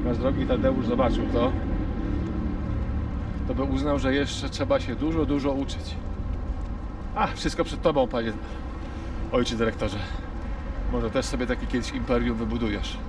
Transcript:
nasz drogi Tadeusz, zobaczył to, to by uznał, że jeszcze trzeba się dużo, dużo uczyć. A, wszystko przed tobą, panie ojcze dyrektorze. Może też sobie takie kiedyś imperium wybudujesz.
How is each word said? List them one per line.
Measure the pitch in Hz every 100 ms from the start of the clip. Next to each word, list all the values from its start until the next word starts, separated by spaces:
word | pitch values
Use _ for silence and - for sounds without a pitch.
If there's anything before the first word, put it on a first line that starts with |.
nasz | - 240
drogi | 131 - 127
Tadeusz, | 127 131 131 113
zobaczył | 120 127 - -
to, | 120 120 - - - - - - - - - - - - - - - - - - - -
to | 120
by |
uznał, | 139 135 147 143
że | 185
jeszcze | 269 - - 139
trzeba | - 139 139
się | - 113
dużo, | 143 160 143
dużo | 147 139
uczyć. | 135 135 - - - - - - - - - - - - - - -
A, | 240
wszystko | - 165 -
przed | 160 151
tobą, | 170 147 127
panie | 123 113 104 - - - - - - - - -
ojcze | 131 120 113
dyrektorze. | 113 107 110 101 92 - - - - - - - -
Może | 120 117
też | 117 120
sobie | 117 123
takie | 123 107
kiedyś | 123 113
imperium | 131 117 120 120 113
wybudujesz. | 113 117 117 104 - -